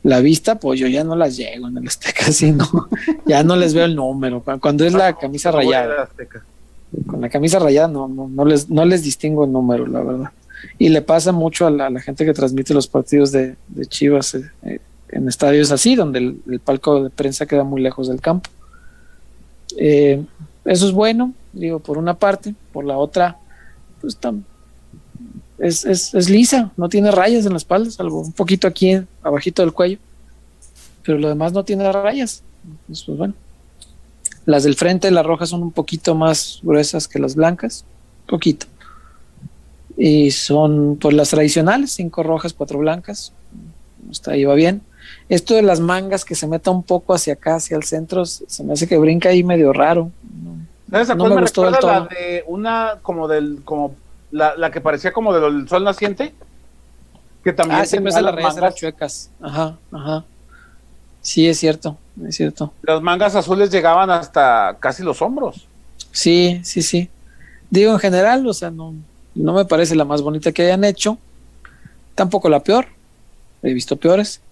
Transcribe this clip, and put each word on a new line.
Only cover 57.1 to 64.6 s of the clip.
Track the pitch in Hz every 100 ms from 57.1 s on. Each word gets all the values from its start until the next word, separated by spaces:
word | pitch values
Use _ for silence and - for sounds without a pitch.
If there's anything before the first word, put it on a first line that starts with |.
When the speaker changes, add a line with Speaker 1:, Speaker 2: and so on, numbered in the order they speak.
| - _ _
Speaker 2:
que | 185
también | 170 165 160
Speaker 1:
Ah, | 196
sí, | 202
Speaker 2:
tenía |
Speaker 1:
pues, | 196 170
las |
Speaker 2:
las | 196 165
Speaker 1:
rayas | 160
eran | 160
Speaker 2:
mangas. | 185 185
Speaker 1:
chuecas. | 160 - 147 - - -
Ajá, | 160 147 160 160 -
ajá. | 151 143 156 - - - - _ - _ - - -
Sí, | - - 165
es | 156
cierto, | 160 156 160 147 - - 160
es | 156
cierto. | 156 - 151 -
Speaker 2:
Las | - 160
mangas | 170 180 202 196
azules | 160 190 202
llegaban | 185 165 170 190
hasta | 170 160 156 135 117